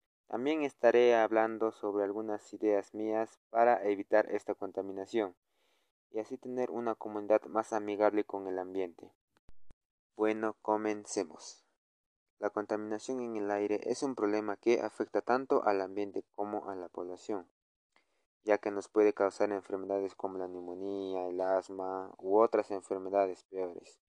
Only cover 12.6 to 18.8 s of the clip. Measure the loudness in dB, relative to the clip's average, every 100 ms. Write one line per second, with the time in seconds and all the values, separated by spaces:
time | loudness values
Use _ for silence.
12.6 | -4 -4 -4 -6 -6 -6 -6 -4 -2 -2
13.6 | -2 -2 -2 -2 -2 0 0 0 -2 0
14.6 | 2 2 0 -6 -4 -2 0 0 2 2
15.6 | 2 0 -2 -4 -4 -6 -8 -8 -6 -6
16.6 | -8 -10 -10 -10 -10 -10 -8 -8 -8 _
17.6 | _ _ _ _ _ _ _ _ 2 2
18.6 | 2 -6